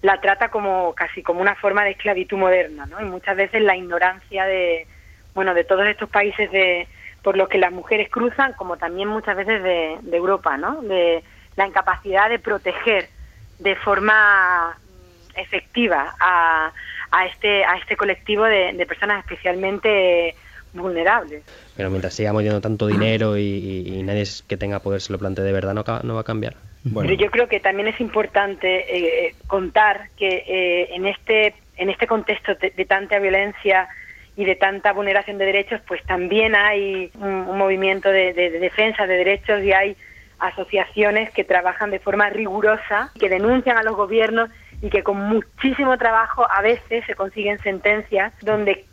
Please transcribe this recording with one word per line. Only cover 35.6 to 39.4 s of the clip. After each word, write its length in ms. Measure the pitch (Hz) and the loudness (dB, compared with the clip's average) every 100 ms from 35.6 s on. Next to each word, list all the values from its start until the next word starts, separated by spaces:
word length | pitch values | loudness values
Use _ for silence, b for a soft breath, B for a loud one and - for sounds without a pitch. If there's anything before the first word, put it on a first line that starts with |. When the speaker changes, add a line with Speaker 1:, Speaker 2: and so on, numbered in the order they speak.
| 196 214 - | -2 -8 -6
Speaker 1:
pues 160 | 175 | -8
también 500 | - 185 180 208 220 | -4 -2 0 2 4
hay 560 | 208 208 202 196 190 180 - | 4 4 2 -2 -4 -8 -8
un, 80 | 202 | -4
un 300 | 190 185 196 | -4 -4 0
movimiento 500 | 190 190 190 190 196 | 2 2 0 2 2
de, 260 | 190 185 | 4 2
de, 160 | 170 180 | 2 0
de 80 | 165 | 0
defensa 480 | 180 - 220 220 196 | -2 0 0 0 0
de 80 | |
derechos 480 | 185 180 202 | 2 2 0